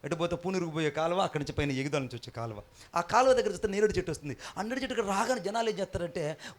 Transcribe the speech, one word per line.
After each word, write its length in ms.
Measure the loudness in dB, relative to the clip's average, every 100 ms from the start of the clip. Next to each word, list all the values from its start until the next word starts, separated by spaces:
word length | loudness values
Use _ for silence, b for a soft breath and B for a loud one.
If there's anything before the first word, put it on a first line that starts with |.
ఎటు 120 | -6 -2
పోతే 200 | 0 0
పూనూరుకు 340 | -2 -2 0
పోయే 200 | 0 0
కాలువ, 300 | 0 0 2
అక్కడి 240 | 0 0
నుంచి 100 | -2
పైన 180 | -2 0
ఎగుదాల 300 | 0 0 -2
నుంచి 140 | -2 -8
వచ్చే 160 | -10
కాలువ. 320 | -8 -8 -8 -14 B B -4
ఆ 60 |
కాలువ 320 | 4 6 8
దగ్గర 180 | 6 2
చూస్తే 160 | 0 -2
నేరేడు 260 | 4 4
చెట్టు 180 | 2 -2
వస్తుంది. 260 | -4 -6 -8 B -6
ఆ 40 |
నేరేడు 200 | -4 -4
చెట్టు 140 | -2 0
దగ్గర 120 | 0
రాగానే 340 | 2 2 0
జనాలు 280 | 0 0 0
ఏం 100 | -2
చేస్తారంటే, 580 | -4 -4 -4 -4 -4 -6 B